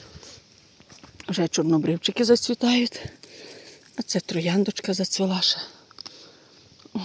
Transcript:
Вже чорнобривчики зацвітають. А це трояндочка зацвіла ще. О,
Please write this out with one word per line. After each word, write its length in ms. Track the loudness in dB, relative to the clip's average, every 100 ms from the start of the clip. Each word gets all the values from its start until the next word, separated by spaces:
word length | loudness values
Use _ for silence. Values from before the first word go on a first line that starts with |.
| -20 -20 -20 -20 -20 -20 _ -20 -20 -20 -20 -14 -6
Вже 200 | -2 0
чорнобривчики 760 | 2 4 4 4 0 0 2
зацвітають. 760 | 4 4 4 0 2 4 2 -4 -12 -14 -20 -20 -20 -20 -20 -20 -12 -10
А 40 |
це 180 | -4 -4
трояндочка 760 | -2 -2 0 2 2 -2 -4
зацвіла 460 | -2 -2 -2 0 2
ще. 160 | 0 0 -6 -16 -20 -20 -20 -20 -20 -20 -20 -20 -20 -20 -12
О, 40 | -10